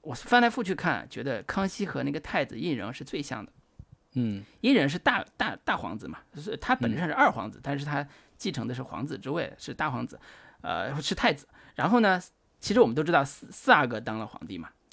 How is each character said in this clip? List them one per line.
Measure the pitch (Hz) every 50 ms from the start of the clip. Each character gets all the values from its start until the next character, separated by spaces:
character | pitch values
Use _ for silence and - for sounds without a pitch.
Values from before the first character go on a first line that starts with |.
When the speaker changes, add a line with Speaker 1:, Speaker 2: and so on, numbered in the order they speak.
Speaker 1:
我 | - 160 127
翻 | - - - 240 240
来 | 240 233
覆 | 226 - 226
去 | 175 185
看， | - - 175 139 95 64 -
觉 | - - 117
得 | 139 123 104 -
康 | - - 190 196
熙 | 190 - - 202
和 | 185 - 139 127
那 | 139
个 | 143 156
太 | - - - 185 143
子 | 117 - 113
胤 | - - 147
禛 | 117 92 104
是 | 127 - 147
最 | - - 165
像 | 143 - 127 110 101
的。 | - _ _ _ _ _ _ - _ - _ _ _ _
Speaker 2:
嗯。 | 123 123 113 104 98 101 _ _ _
Speaker 1:
胤 | - 233 285
禛 | 220 143 139
是 | 147 180
大， | _ - 254 202 - - _ _
大， | - 220 104 - _
大 | - 208 165
皇 | - 90 87 -
子 | - 69
嘛， | - - - _ _
是， | 147 147 202 - -
他 | - - 254
本 | 254 - 117
质 | 110 -
上 | 175 -
是 | -
二 | - 294 269
皇 | - - 95 110
子， | 101 -
Speaker 2:
嗯。 | -
Speaker 1:
但 | - 143 139
是 | 143
他 | 147 147 143 143 143 - - _ _ _
继 | _ - 202
承 | - 131 110 113
的 | 123
是 | 123
皇 | 127 - - 78 117
子 | 147 -
之 | 101 - 127
位， | 147 170 135 - - -
是 | - - 127
大 | - 143 151
皇 | 127 117 120
子， | - - - - - - - - - _ _
呃， | - - 87 82 90 117 147 147
是 | 143 - 196
太 | - - 240
子。 | 160 - - _ _ - - - _
然 | - 127 165
后 | 220 240
呢， | 226 202 185 180 - - _ _ _ _ _ _
其 | - - 202
实 | 247
我 | 247
们 | 127 117
都 | 143
知 | 156 147 170
道 | 151 139
四， | 139 - - - -
四 | - - - -
阿 | 247 165 143 120
哥 | 117 110
当 | 113 120 110 110
了 | 110 107
皇 | - - -
帝 | 110 101 87
嘛。 | 80 - _ _ _ _